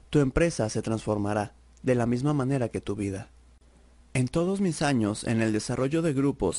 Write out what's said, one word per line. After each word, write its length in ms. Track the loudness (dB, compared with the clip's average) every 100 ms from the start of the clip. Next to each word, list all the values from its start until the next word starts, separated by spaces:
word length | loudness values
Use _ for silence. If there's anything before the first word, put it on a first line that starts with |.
| 0
tu 80 | 2
empresa 500 | 4 2 0 0 -2
se 140 | -2
transformará, 720 | -2 -4 0 -2 0 -2 -2 -8 -20 -8
de 100 | 0
la 120 | 2 2
misma 280 | 0 0
manera 360 | 0 0 0 -2
que 100 | -4
tu 160 | -6 -4
vida. 340 | -4 -6 -10 -20 -20 -20 -20 -20 -20 -20 -8
En 140 | -2 0
todos 340 | 0 0 0
mis 220 | 0 0
años 400 | 0 2 2 0
en 180 | -2 0
el 120 | 2
desarrollo 500 | 0 -2 -2 0 0
de 100 | 0
grupos 460 | 0 0 2 -2